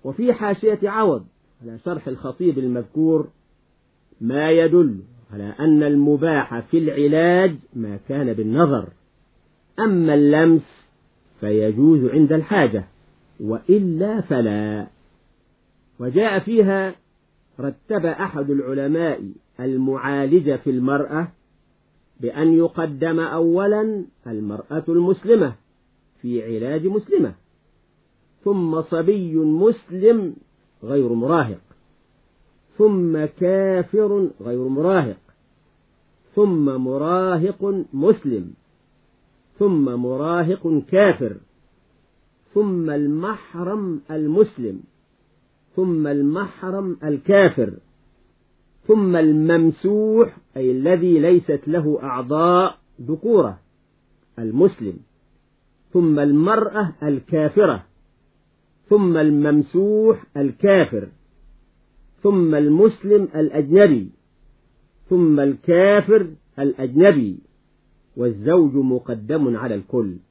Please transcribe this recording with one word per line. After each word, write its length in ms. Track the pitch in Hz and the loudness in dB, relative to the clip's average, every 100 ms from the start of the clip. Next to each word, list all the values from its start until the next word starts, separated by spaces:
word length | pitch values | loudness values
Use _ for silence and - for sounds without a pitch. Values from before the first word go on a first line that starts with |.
وفي 300 | 131 139 247 | -10 -4 -2
حاشية 460 | 233 208 196 220 208 | -2 -2 -2 0 0
عوض 420 | 202 214 214 127 92 _ _ _ | -2 0 0 0 -6 _ _ _
على 160 | 117 113 - | -18 -12 -10
شرح 220 | - - | -8 -10
الخطيب 520 | 127 156 156 180 135 | -12 -12 -2 -2 -2
المذكور 680 | 127 120 113 151 160 156 - _ _ _ _ _ _ _ _ _ | -4 -4 -6 -2 0 0 -2 _ _ _ _ _ _ _ _ _
ما 300 | 113 139 156 | -6 -2 2
يدل 480 | 165 165 175 156 98 - - _ | 2 4 4 2 -2 -14 -20 _
على 220 | 104 101 - | -14 -14 -4
أن 240 | 156 151 | 2 4
المباح 760 | 147 143 147 147 165 147 123 120 | 4 2 2 2 0 -2 -4 -10
في 180 | - 165 | -2 -2
العلاج 800 | 156 139 147 156 170 180 185 147 _ 127 | -2 0 0 2 2 2 0 -2 _ -12
ما 240 | 107 101 - | -10 -10 -8
كان 240 | 135 131 | -6 -4
بالنظر، 560 | 107 107 123 165 131 87 _ _ _ _ _ _ _ _ - | -4 -2 0 2 0 -6 _ _ _ _ _ _ _ _ -4
أما 340 | 220 185 160 | -2 0 2
اللمس 760 | 147 147 151 165 160 - _ _ _ _ _ _ _ | 4 4 4 4 2 0 _ _ _ _ _ _ _
فيجوز 680 | 107 107 107 107 147 156 123 | -2 0 0 2 4 4 2
عند 280 | 135 147 | 2 2
الحاجة، 540 | 160 156 208 135 104 95 _ _ _ _ _ | 2 0 0 0 -2 -8 _ _ _ _ _
وإلا 840 | 107 113 - 202 185 160 196 220 | -8 -8 2 2 2 -2 -4 -6
فلا. 680 | - 131 113 104 107 107 - _ _ _ _ _ _ _ _ _ _ _ | -4 -2 -2 -2 -6 -8 -12 _ _ _ _ _ _ _ _ _ _ _
وجاء 400 | 123 143 220 196 | -4 0 0 -2
فيها: 560 | 202 226 196 196 190 - _ _ _ _ _ - | -2 2 2 0 -4 -10 _ _ _ _ _ -10
رتب 460 | 139 - _ 208 165 | -10 -10 _ -4 -4
أحد 440 | 151 196 151 143 | -4 -6 -6 -4
العلماء 760 | 139 131 135 139 160 165 - 98 98 _ - | -4 -4 -6 -2 -2 -2 -4 -10 -18 _ -10
المعالج 960 | 131 131 131 135 135 139 139 170 147 127 | -6 -4 -2 -4 -4 -4 2 2 2 -4
في 140 | 147 | -4
المرأة 580 | 127 127 143 147 151 175 _ _ _ _ _ _ _ _ _ | -2 -2 -2 -4 -6 -8 _ _ _ _ _ _ _ _ _
بأن 340 | 120 143 160 | -10 -2 2
يقدم 680 | 165 170 170 160 139 165 165 | 2 2 -2 -8 -6 -4 -4
أولا 840 | 160 160 165 175 202 208 220 208 175 _ 120 | -4 -2 0 0 0 -2 -2 -6 -10 _ -12
المرأة 560 | 110 107 107 - 151 160 | -10 -8 -10 -8 -8 -2
المسلمة 680 | 170 175 185 190 226 143 113 _ _ _ _ _ _ | 0 0 -2 2 2 2 -6 _ _ _ _ _ _
في 220 | 123 120 | -8 -8
علاج 440 | 110 113 123 156 175 | -6 -8 -6 -4 -2
مسلمة، 460 | 208 214 381 120 87 _ _ _ _ _ _ _ _ _ _ | -4 -2 -2 -2 -6 _ _ _ _ _ _ _ _ _ _
ثم 380 | 202 202 165 160 | -4 -2 -2 -4
صبي 540 | 160 165 165 208 175 160 | -4 -2 0 0 -2 -2
مسلم 1000 | 156 156 208 226 _ 180 208 233 180 - _ _ _ _ | 0 2 2 0 _ 0 2 2 -2 -10 _ _ _ _
غير 300 | 107 139 123 | -4 -2 0
مراهق، 480 | 117 127 165 120 92 _ _ _ _ _ _ _ _ _ _ _ - | -2 0 0 -2 -8 _ _ _ _ _ _ _ _ _ _ _ 2
ثم 480 | 214 196 170 156 151 | 2 4 0 -2 -4
كافر 1040 | - 180 190 196 185 170 214 208 202 185 - | -2 -2 0 0 -2 -2 -2 0 0 -4 -6
غير 260 | 107 123 131 | -8 -6 -4
مراهق، 520 | 135 170 190 131 95 _ _ _ _ _ _ _ _ _ _ _ - | -2 0 0 -2 -8 _ _ _ _ _ _ _ _ _ _ _ 0
ثم 300 | 208 170 143 | 2 2 -2
مراهق 1200 | 131 127 135 156 185 185 175 180 196 196 196 - | -2 -4 -4 -2 -2 0 -2 -4 -4 -6 -6 -6
مسلم، 600 | 135 170 226 147 110 85 - _ _ _ _ _ _ _ _ _ _ | -2 2 2 0 -6 -8 -18 _ _ _ _ _ _ _ _ _ _
ثم 260 | 202 170 135 | 0 2 0
مراهق 1000 | 120 123 131 156 175 165 185 165 156 143 | -2 -6 -4 -4 -2 -2 -2 -2 -2 0
كافر، 460 | 190 202 - 117 98 _ _ _ _ _ _ _ _ _ _ _ | 4 4 2 -6 -10 _ _ _ _ _ _ _ _ _ _ _
ثم 360 | 202 208 180 160 | -2 0 -2 -2
المحرم 1120 | 147 147 151 190 202 - 170 175 214 190 156 - | -2 -2 -2 -4 -10 -12 -10 -6 -6 -6 -8 -8
المسلم، 680 | 156 151 170 214 - 113 95 - _ _ _ _ _ _ _ _ - | -6 -2 2 2 0 -10 -10 -18 _ _ _ _ _ _ _ _ -4
ثم 320 | 185 165 147 | -2 0 0
المحرم 880 | 143 143 165 196 - 185 190 190 156 | 0 0 -2 -6 -10 -8 -6 -6 -6
الكافر، 720 | 151 147 - 202 190 - 107 87 _ _ _ _ _ _ _ _ _ _ - | -6 -4 2 6 6 2 -4 -6 _ _ _ _ _ _ _ _ _ _ 2
ثم 280 | 214 190 175 | 2 4 2
الممسوح 1200 | 156 151 156 170 160 165 190 208 214 220 233 - _ 135 | 4 2 2 4 2 0 -2 0 0 2 2 0 _ -4
أي 140 | 127 | -2
الذي 480 | 127 147 180 180 160 | 0 0 2 4 2
ليست 420 | 160 180 170 156 143 | 4 2 2 -4 -2
له 320 | 170 151 151 | -2 -2 -4
أعضاء 760 | 135 127 123 151 170 180 185 - _ _ | -6 -8 -4 0 2 2 0 -4 _ _
ذكورة 580 | 120 160 226 214 127 95 _ _ _ _ _ _ _ - | -10 -6 0 2 2 -6 _ _ _ _ _ _ _ -10
المسلم، 540 | 113 120 185 - 104 87 _ _ _ _ _ _ _ _ _ | -6 2 0 0 -12 -12 _ _ _ _ _ _ _ _ _
ثم 260 | 180 170 147 | 0 2 2
المرأة 720 | 143 147 175 220 214 214 190 - | 2 2 2 0 -2 -4 -6 -6
الكافرة، 840 | 147 139 - 160 202 202 196 107 - _ _ _ _ _ _ _ _ _ _ | -6 -6 -4 -2 0 2 2 0 -10 _ _ _ _ _ _ _ _ _ _
ثم 280 | 208 190 165 | 2 2 2
الممسوح 1080 | 156 147 147 151 143 175 202 214 220 214 - 143 | 2 2 2 2 0 -2 0 2 2 0 -6 -6
الكافر، 680 | 139 120 202 196 - 113 98 _ _ _ - _ _ _ _ _ _ _ | -6 0 2 4 2 -4 -10 _ _ _ -20 _ _ _ _ _ _ _
ثم 320 | 202 196 165 151 | 0 2 2 2
المسلم 720 | 147 156 220 220 196 208 190 156 | 2 4 4 2 2 2 2 -4
الأجنبي، 720 | 156 151 139 175 202 127 92 _ _ _ _ _ _ _ _ _ _ | -2 -2 2 6 6 4 -2 _ _ _ _ _ _ _ _ _ _
ثم 300 | 180 165 147 | 2 4 4
الكافر 880 | 139 135 - 170 190 208 196 220 175 156 _ - | 2 -2 0 4 6 4 4 2 2 -12 _ -6
الأجنبي، 800 | 139 127 131 135 196 151 107 92 _ _ _ _ _ _ _ - | -4 -4 -2 4 6 6 -2 -8 _ _ _ _ _ _ _ -6
والزوج 560 | 120 101 110 175 151 | -4 -2 0 4 4
مقدم 840 | 139 131 123 123 117 107 156 135 113 | 2 0 -2 -4 -10 -6 -2 0 -2
على 180 | 123 104 | -4 -8
الكل. 400 | 98 127 104 87 _ | -4 -4 -4 -8 _